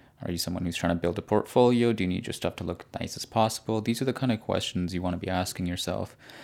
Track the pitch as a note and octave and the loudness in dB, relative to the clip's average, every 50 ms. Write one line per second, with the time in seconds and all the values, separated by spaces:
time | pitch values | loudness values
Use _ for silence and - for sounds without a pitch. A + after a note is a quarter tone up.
0 | - - _ - - - F2 E2 - - F2+ F2+ F2+ F2 - - - F2 F2 E2+ | -20 -20 _ -10 -6 -4 -4 -4 -4 -4 -4 -2 -2 -2 -2 0 0 0 2 2
1 | - E2+ E2+ - - - G#2+ G#2 - - - B2+ B2 B2 B2 A#2 A#2+ A#2+ A2+ G#2+ | 0 0 0 -2 0 2 4 2 4 4 6 6 8 8 6 6 4 4 4 2
2 | F#2+ F2+ F2+ F2+ - - - - - E2+ - - F2+ F2 F2+ - - - - - | 0 0 0 -2 -4 -6 -6 -4 -4 -4 -4 -4 -6 -6 -6 -8 -10 -12 -10 -8
3 | F2 F2 - - - - - A2+ A2 A2 - - - - A2+ A2 G#2+ A#2 A#2 - | -8 -8 -8 -10 -8 -2 2 2 2 2 2 -2 -4 -4 -2 -2 0 0 -2 0
4 | C3+ C3 B2 - C3+ B2+ A2+ A2 - - F#2+ F#2 - - - F#2 F2+ E2+ F#2 F2 | 0 -2 -2 0 0 0 0 0 -2 -2 -2 -2 -2 -2 -2 -2 -2 -2 -2 -2
5 | F2+ F2+ F2+ E2 - F#2 F#2 F2+ F#2 - - - F#2 F2 F2 - - F2 F2+ G2 | -2 -2 -2 -2 -2 -2 0 0 -2 -2 -4 -4 -4 -4 -2 -4 -4 -4 -4 -4
6 | F#2 - - - - - - - | -6 -8 -10 -16 -20 -20 -20 -18